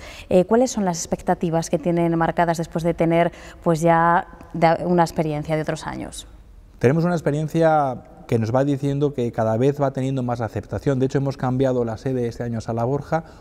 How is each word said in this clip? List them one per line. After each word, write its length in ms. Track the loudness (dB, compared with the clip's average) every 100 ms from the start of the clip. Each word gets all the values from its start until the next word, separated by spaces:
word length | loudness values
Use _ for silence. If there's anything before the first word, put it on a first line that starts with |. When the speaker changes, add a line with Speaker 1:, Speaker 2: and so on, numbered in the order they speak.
| -16 -16 0
Speaker 1:
Eh, 160 | 2 4
¿cuáles 260 | 4 2
son 120 | 0
las 140 | -2 -2
expectativas 720 | -4 -4 -2 -2 0 -2 -2
que 80 | -2
tienen 400 | 0 0 2 2
marcadas 400 | 0 0 0 0
después 260 | -4 -4
de 120 | -2 0
tener, 360 | 2 4 2 -2 -18 -6
pues, 200 | 0 2
ya 460 | 4 4 4 2 0 -10 -12
de, 300 | 2 2 2 2
una 180 | 2
experiencia 520 | 2 0 -4 -4 -4 -4
de 60 |
otros 240 | -2 -6 -8
años? 420 | -10 -10 -14 -16 -20 -20 -20 -20 0
Speaker 2:
Tenemos 240 | 2 2
una 100 | 2
experiencia 920 | 0 0 -2 -2 2 4 4 2 -2 -10 -16 -2
que 120 | 0
nos 160 | 2 2
va 80 |
diciendo 500 | 2 0 -2 0 -2
que 200 | 0 -4
cada 240 | 0 0 2
vez 240 | 2 2
va 100 | -2
teniendo 320 | -2 -2 -2
más 160 | -2 -2
aceptación. 580 | -4 -6 -6 -4 0 0
De 100 | 0
hecho, 100 | 0
hemos 180 | -2 -4
cambiado 480 | -2 0 0 0
la 140 | -2 -4
sede 300 | -4 -2 -4
este 160 | -4
año 160 | -6 -6
a 20 |
Sala 240 | -4 -2 -2
Borja, 400 | -2 -2 -4 -4 -16